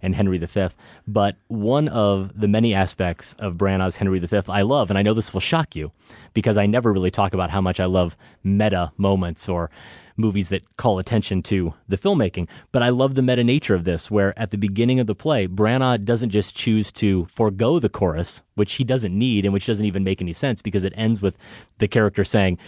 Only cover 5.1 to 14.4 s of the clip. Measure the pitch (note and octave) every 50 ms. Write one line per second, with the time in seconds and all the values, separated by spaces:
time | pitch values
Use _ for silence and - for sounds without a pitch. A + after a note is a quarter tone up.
5.1 | A2 A2+ G#2+ - - - - - - E3 D#3 - - D#3+ - - - _ _ _
6.1 | - - - - _ - C3+ B2 G#2+ G#2 G2+ G2+ G#2+ B2 A#2+ A#2 G#2 F#2+ F#2 F#2
7.1 | - - G#2 F#2 - F#2+ F2+ E2+ D#2 G2+ F#2 F#2 F2+ - F#2 F2+ F#2 F#2+ F2+ E2+
8.1 | E2 _ - - - _ _ F#2+ G2 G2+ G#2+ G#2+ G2 F2+ F2 E2 - - G2 G2
9.1 | G2 F#2+ F#2 F2 E2+ - - - F#2+ F2 E2 E2 _ - - - - - - -
10.1 | _ - A2 A2 F#2+ G2+ G2 E2+ F#2+ F#2+ - _ _ - - B2 G2+ F#2 F#2 -
11.1 | A#2+ A2+ - - G2+ F#2 E2+ - G#2+ F#2+ F2+ E2 D#2 _ _ - F#2+ F#2+ - G3
12.1 | G3+ E3 A2+ F2+ - - F2 - - - - _ - C3 A#2+ A#2+ B2 B2 C3 C3+
13.1 | C3+ C3+ C3 B2 B2+ B2 A#2+ A#2 B2+ C#3+ - - G#2+ F2+ E2+ F2+ F2 E2 - -
14.1 | G#2 G#2 G2 G2 G2 -